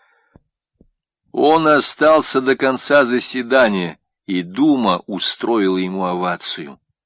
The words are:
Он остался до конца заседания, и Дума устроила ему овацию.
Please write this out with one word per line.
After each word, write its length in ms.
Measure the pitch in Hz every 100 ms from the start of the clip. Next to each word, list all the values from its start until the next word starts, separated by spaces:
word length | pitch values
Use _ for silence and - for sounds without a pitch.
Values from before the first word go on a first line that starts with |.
| _ _ _ _ _ _ _ _ _ _ _ _ _
Он 360 | - 139 160 156
остался 720 | 147 - - 151 156 - 135
до 160 | 131 135
конца 480 | 135 127 - 143
заседания, 920 | 127 123 - 127 117 131 117 98 87 78 _ _ -
и 160 | 92
Дума 600 | 87 98 151 139 107 90 -
устроила 680 | 95 - - 113 117 95 92
ему 280 | 92 95
овацию. 760 | 92 90 90 87 - - 73 - _ _